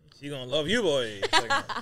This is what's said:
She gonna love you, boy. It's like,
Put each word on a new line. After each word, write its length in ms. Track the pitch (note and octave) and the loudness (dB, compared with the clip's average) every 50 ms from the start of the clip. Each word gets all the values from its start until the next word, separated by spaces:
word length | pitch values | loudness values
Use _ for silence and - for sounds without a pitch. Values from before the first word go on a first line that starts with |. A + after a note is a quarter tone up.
| _ - - - | _ -20 -18 -14
She 80 | C#3+ C#3+ | -12 -10
gonna 160 | C#3+ C3+ B2+ | -10 -10 -4
love 220 | B2 C#3 D#3 D3 E3 | -2 0 0 2 2
you, 120 | G#3+ B3 | 2 2
boy. 380 | G#3 E3 C#3+ C3+ A#2+ A2 G#2 G2 | 4 2 2 2 0 -2 -4 -4
It's 120 | - - - | -2 2 2
like, 180 | - - A3+ C#4 C#4 - - - - | 2 4 2 0 -2 -2 -4 -8 -10